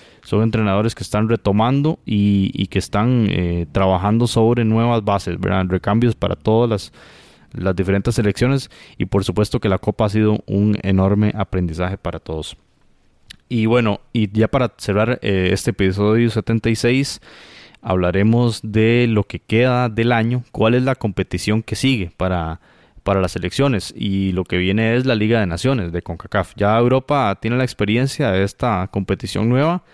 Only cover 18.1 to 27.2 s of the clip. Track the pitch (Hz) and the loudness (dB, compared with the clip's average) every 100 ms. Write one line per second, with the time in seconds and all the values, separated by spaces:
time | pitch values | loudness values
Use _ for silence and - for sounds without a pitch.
18.1 | 92 110 117 120 110 110 107 110 120 120 | 2 2 4 2 -2 -4 0 2 2 2
19.1 | 110 - 82 - 110 127 123 123 110 113 | 0 -2 -8 -2 2 2 2 -2 0 0
20.1 | 117 113 123 - - 113 123 131 131 110 | 2 0 -2 -6 0 2 2 0 -2 -4
21.1 | 95 95 92 - 110 - 104 131 123 85 | -4 -4 -4 -2 -2 -2 -2 0 0 -4
22.1 | - 92 90 80 82 _ _ _ - - | -4 -2 -2 -4 -8 _ _ _ -8 -2
23.1 | 98 92 - 90 - 139 107 - - 101 | 0 0 -4 -6 0 0 0 -6 -8 -4
24.1 | 98 95 92 90 92 92 104 113 120 131 | -2 0 -2 -2 -2 0 0 2 0 0
25.1 | 113 107 117 95 82 127 131 85 87 - | 0 2 2 0 -2 -2 -2 -2 -6 -8
26.1 | 85 - 104 90 - 101 113 120 131 - | -12 -4 -4 -4 -2 2 4 2 2 0
27.1 | 143 | 0